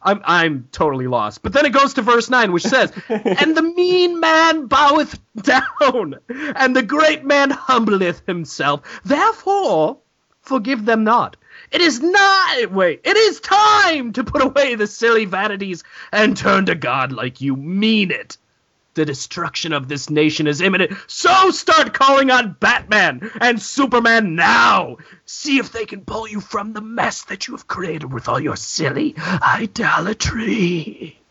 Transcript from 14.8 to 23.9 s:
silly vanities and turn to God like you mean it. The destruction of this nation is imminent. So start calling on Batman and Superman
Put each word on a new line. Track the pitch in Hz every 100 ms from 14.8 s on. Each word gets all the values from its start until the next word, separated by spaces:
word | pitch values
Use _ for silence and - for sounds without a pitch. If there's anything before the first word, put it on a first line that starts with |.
| 208
silly | - 226 226 214
vanities | 185 208 202 196 170 - - -
and | 196 214 190
turn | - 196 190
to |
God | 170 131 131 131
like | 123 123 127
you | 139 135
mean | 143 190 220 220 190
it. | 127 - - _ _ _ _ _
The | -
destruction | 156 135 - - 170 - 165
of | 151 127
this | 143 -
nation | 151 151 151 156
is | 147
imminent. | 185 185 180 196 -
So | - - 370 381
start | - - 320 277
calling | - 269 269 269
on | 254 233 -
Batman | 208 233 - 208 180 127 214 220
and | 240 233
Superman | - - 277